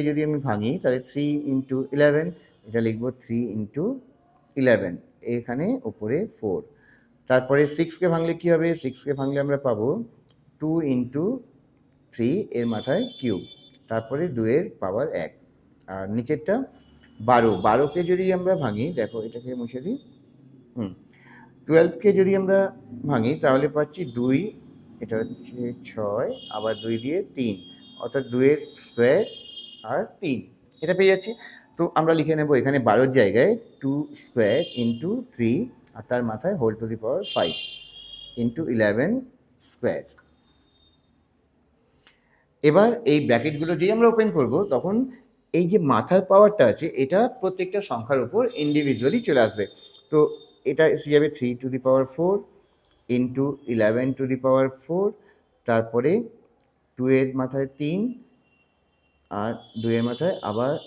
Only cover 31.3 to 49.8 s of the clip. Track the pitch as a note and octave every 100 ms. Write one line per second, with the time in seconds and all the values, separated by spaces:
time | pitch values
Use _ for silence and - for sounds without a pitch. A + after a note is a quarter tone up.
31.3 | A#3 - - _ - E3+ D3+ D#3+ E3 D3
32.3 | D#3 D3+ C3+ B2 C#3 A#2 G#2+ C3+ B2+ G2+
33.3 | G#2 E3+ A#3 - _ C3+ C#3+ D3 - -
34.3 | B2 G#2 B2+ - A#2+ A#2 A#2 E3 B3 -
35.3 | - A#2 C3+ B3 - _ A2+ A2 B2 A#2+
36.3 | G#2+ F3 G3 A2+ A2 A2+ A2 A2 D#3 G#3
37.3 | A#2+ F2+ - - - - - - - -
38.3 | - A#2+ A#2 E3 A2+ G#2+ G#2 D#3 B3 C4
39.3 | _ _ _ - - A#2 D#2 - _ _
40.3 | _ _ _ _ _ _ _ _ _ _
41.3 | _ _ _ _ _ _ _ _ _ _
42.3 | _ _ _ D3+ D#3+ A3 A#3 - D3+ C#3+
43.3 | A#2 C#3 C#3+ D#3+ E3+ F#3 A3 A#3 A3 A3
44.3 | E3+ A#2+ C3+ G#3 B2+ E3+ G#3+ C4 - _
45.3 | _ _ D#3+ F3 G3+ D3+ A#2 - F#3 F#3+
46.3 | G3 G#3 G#3 B2 - D#3+ B2+ C3+ F3+ A#3+
47.3 | - F#3+ F#3 F#3 G3+ G3+ A#2+ A2+ C#3 A#2
48.3 | G3+ B3+ - D3 D3+ D3 A#2 B2+ A3+ A#3
49.3 | C#3+ A2 G2+ G2 -